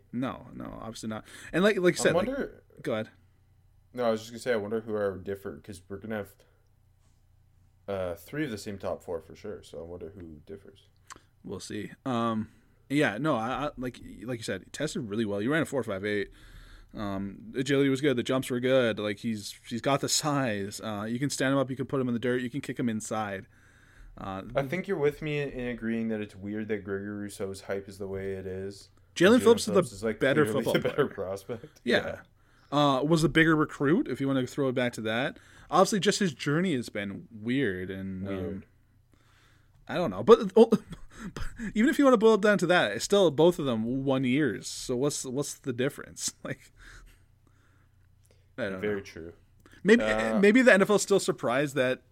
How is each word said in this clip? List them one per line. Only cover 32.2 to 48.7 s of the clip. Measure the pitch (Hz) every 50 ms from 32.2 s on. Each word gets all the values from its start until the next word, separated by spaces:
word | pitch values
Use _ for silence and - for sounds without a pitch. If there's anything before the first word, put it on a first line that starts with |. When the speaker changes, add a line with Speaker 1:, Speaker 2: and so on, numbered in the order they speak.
| - _ _ _ _ _ _ _ _ _ 139
Speaker 2:
Yeah. | 147 147 143 135 127
Speaker 1:
Uh, | 139
was | 151 170 160 156
the | 160
bigger | 123 160 160 160 160
recruit, | 151 151 - - - 147 139 170 233 311 -
if | 127 120
you | 139 135
wanna | 135 131 123
throw | 123 - - 139 131
it | 123
back | 127 123 123 -
to | -
that. | 110 110 110 117 135 165 - - - - - - - -
Obviously, | 143 160 190 185 226 196
just | 151 202 190 -
his | 208 180 131
journey | - - 147 143 160 180 190 147
has | 123 110 -
been | - 104 101 98 98 - 87 - 117
weird | 104 107 117 123 139 139 104 92 92 92 98
and, | 95 95 95 95 95 92 95 95
um, | 95
Speaker 2:
Weird. | 95 92 87 92 95 - _ _ _ _ _ _ _ _ _ _ _ _ _ _ _ _ _ _ _ _ _ _ _ _ -
Speaker 1:
I | 123
don't | 160 175 135
know. | 90 95 110
But, | 131 233 - 240 185 -
oh, | 220 226 226
<laughs> | - - - - - - - - - - 226 185 -
but | - - - - - 233 196 -
even | 208 220 302
if | 285 -
you | 285
wanna | 269 254
boil | 208 220 220 220
it | 202
down | 196 214 208 190
to | 180
that, | 160 180 180 139 107 101
it's | 113 -
still | - 196 202 190 160 139
both | 135 156 180 175 -
of | 151
them | 135 117 110 110 117 127 135 135
one | 139 131 131 135
years. | 123 123 147 156 123 98 - - -
So | - - - - 127
what's, | 120 139 147 - - -
what's | 131 120 135 143 - -
the | - - 135 123
difference? | 117 123 143 - - - - 85 - - - - _
<laughs> | -
Like, | - 135 - - - _ - - - - - - - - _ _ _ _ _ _ _ _ _ _ _ _ _ _ _ _ _ _ _ _ _ _ _ _ _ _ _ _
I | - - 98